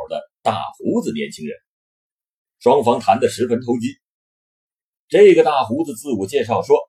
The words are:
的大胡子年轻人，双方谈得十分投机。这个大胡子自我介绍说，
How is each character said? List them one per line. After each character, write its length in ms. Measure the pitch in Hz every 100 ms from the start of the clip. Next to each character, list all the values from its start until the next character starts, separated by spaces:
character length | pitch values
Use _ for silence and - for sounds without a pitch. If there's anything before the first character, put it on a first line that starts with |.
| -
的 100 | - - _
大 200 | 120 98 67 -
胡 240 | - 220
子 120 | -
年 180 | 76 71
轻 140 | - 76
人， 100 | - _ _ _ _ _ _ _ _ _ _
双 240 | 120 143
方 160 | 117 117
谈 180 | 104 95
得 100 | 117
十 200 | - 117
分 120 | 120
投 180 | 123 123
机。 100 | 123 - _ _ _ _ _ _ _ _ _ _ _
这 260 | 170 202
个 100 | 165
大 200 | 160 139
胡 200 | 107 139
子 100 | 160
自 160 | - 147
我 140 | 107 95
介 160 | 135
绍 200 | 117 101
说， 160 | 127 147